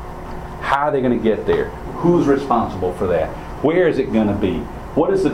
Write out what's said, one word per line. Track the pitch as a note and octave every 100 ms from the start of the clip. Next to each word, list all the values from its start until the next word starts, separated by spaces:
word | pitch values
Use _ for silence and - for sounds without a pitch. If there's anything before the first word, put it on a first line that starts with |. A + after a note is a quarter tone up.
| - - - - - -
How | - C#3
are | D3+
they | C#3+
gonna | B2+ A#2
get | G#2+ G#2 -
there? | E2 - - - -
Who's | F3 F3 C#3
responsible | C#3 - A#2+ A2 F#2+ F2+
for | - F#2+
that? | E2+ D#2+ - - -
Where | C#3 F3 E3+
is | C3
it | A#2
gonna | A2 G#2 G2
be? | F#2+ E2+ - - -
What | - F3
is | G3
the | -